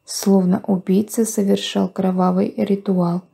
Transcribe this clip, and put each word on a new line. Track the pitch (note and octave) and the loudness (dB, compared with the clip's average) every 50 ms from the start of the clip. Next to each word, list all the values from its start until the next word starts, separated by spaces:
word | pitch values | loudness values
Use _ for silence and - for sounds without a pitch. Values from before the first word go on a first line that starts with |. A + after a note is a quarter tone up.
| _ | _
Словно | - - - - G3+ G3 G3 F#3 F3+ F3+ - - - | -12 -10 -4 0 2 4 4 4 2 0 0 0 0
убийца | G3 F3 - - F#3 G3 G#3+ - - A#3+ A3+ | -2 -2 0 0 0 0 0 -2 -2 -2 -2
совершал | G#3+ - - G3+ G3 G3 G3 - - - G3 G3 F#3 | -2 0 -2 0 2 0 0 0 -4 -2 -2 -2 -2
кровавый | - - F#3+ F#3+ F#3 F#3 F3+ F#3 F3+ F#3 G3+ A3 - | -2 -2 -2 0 0 2 0 2 2 0 0 -2 -2
ритуал. | A3+ G#3+ G3+ G3+ G3+ G3+ G3+ F#3+ F3+ F3 E3+ F3 F3+ - _ | -4 -2 -2 -2 -2 0 -2 0 0 0 0 -2 -4 -6 _